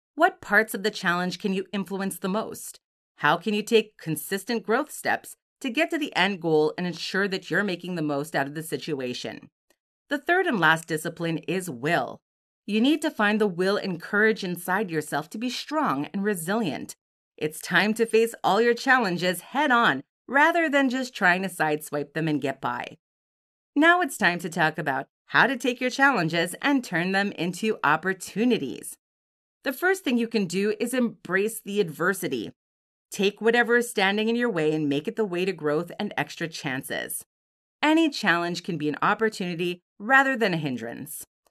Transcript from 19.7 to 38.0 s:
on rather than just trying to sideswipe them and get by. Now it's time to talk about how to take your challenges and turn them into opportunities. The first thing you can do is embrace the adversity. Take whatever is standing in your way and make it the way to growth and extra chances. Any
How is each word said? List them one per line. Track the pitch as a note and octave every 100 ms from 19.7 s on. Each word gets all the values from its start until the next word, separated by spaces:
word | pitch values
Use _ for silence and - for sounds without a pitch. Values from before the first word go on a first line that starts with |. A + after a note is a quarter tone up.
on | A#3+ A3 C3+ - _ -
rather | C4 D#4 E4+ D#4+
than | C#4 C4+
just | B3+ B3+
trying | - F#3 F3+
to | F#3+
sideswipe | - D#3 D3+ - D#3 C#3+
them | D#3+ D#3+
and | D3
get | C#3 C3+
by. | C3+ B2 - - _ _ _ _ _ _ _ -
Now | D#4+ F4+
it's | E4+ -
time | F3+ F3
to | E3+
talk | F3 D#3 D#3+
about | D3+ C3+ C#3 _ _
how | C#3 G#3
to | C4
take | C4+ B3
your | B3
challenges | - C#4 B3 D#3+ E3+ E3 -
and | C4+ C#4
turn | B3 E3+ F3
them | G3 G3+
into | - E3+ F3 A3 -
opportunities. | C#3 D#3 F#3 F#3 - F#3 B3 G#3 C3+ D#2 - - _ _ _ _ _ _
The | C4+
first | C4 F4+ F#4+
thing | - A#3+
you | A3+
can | A3+ F#3
do | F#3 G3+ -
is | A#3+
embrace | B3+ A#3 - - F#3 G#3 A3
the | - G3+
adversity. | F3 C#3+ F3 F#3+ E3+ B2+ F#2 - _ _ _ _ _
Take | - G3+ G3+
whatever | G#3+ A#3+ A3+ A#3+
is | A#3
standing | - F#3+ G#3 A3
in |
your | A#3 A#3+
way | F3 D#3
and | D#3 D3
make | C#3 D3+
it | G#3
the |
way | G#3+ F3
to | F#3
growth | E3 D3+ D3+ F3 -
and | D3 -
extra | D3 - E3
chances. | - D3 C3 - F2+ A#1 - - _ _ _ _ _
Any | D4 D#4+